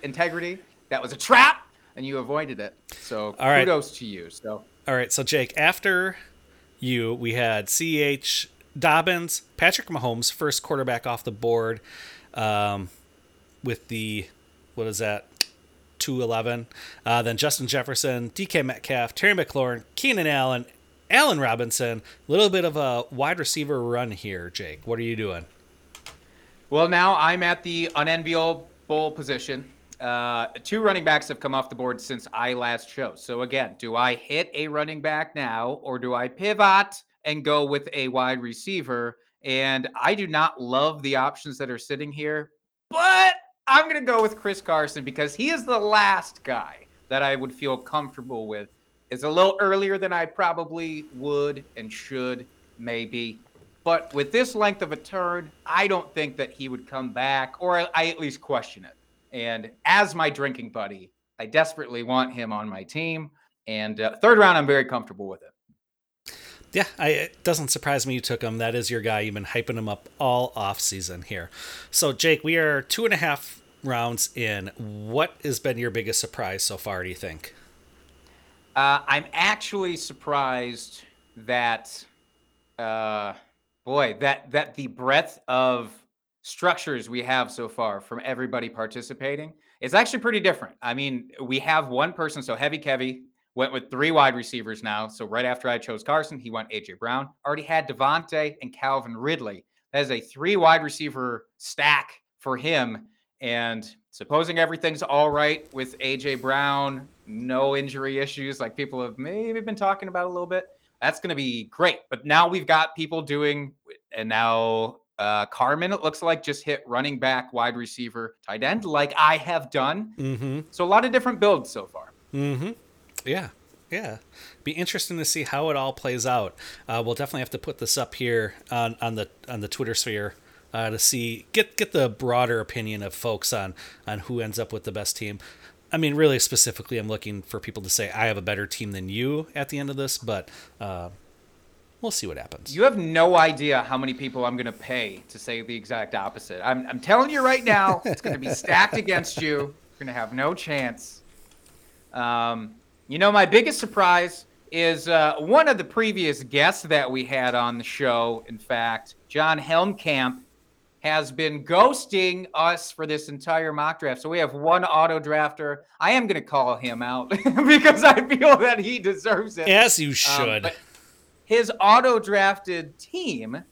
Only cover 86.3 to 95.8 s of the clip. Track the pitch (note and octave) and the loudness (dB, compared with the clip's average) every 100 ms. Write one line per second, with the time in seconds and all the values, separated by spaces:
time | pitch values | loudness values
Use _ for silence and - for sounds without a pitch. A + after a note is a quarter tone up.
86.3 | _ - - F3+ E3+ - B2+ G#2+ B2 A#2+ | _ -18 -2 0 0 -2 -6 -6 -8 0
87.3 | C3 B2 B2 A2+ - A2+ G2+ - A#2 B2 | 0 0 -6 -10 -4 -4 -4 -10 -10 -8
88.3 | B2+ B2+ B2+ A#2 A2+ A2 B2 A#2 C3 C3+ | -6 -4 -4 -6 -8 -8 -8 -14 -8 -6
89.3 | C#3+ D#3 - _ _ B2+ G3 A#3 B3+ A3+ | -6 -10 -20 _ _ 2 4 4 0 0
90.3 | G#3+ F#3 D#3+ - _ B2 B2 C#3 B2+ B2+ | 2 2 2 -6 _ -6 -4 -4 -6 -10
91.3 | - B2+ C3 D#3 D#3+ C3+ B2 D#3+ E3+ D#3 | -14 -4 -2 2 2 2 0 0 -2 -6
92.3 | D3+ C3 A2+ D3 D#3 D3+ C3 C3 B2+ - | -6 -6 -2 -2 -2 -2 -2 -2 -8 -16
93.3 | _ _ - C3 C3 B2 B2+ D3+ D#3+ C3+ | _ _ -2 -2 -2 -8 -2 4 6 6
94.3 | B2 A2+ B2 A2 G#2+ A2+ G#2 A2 A2 G#2+ | 4 -6 -10 -10 -8 -6 -4 -6 -10 -6
95.3 | A2+ B2+ B2 B2+ A#2+ | -2 -2 -2 -2 -4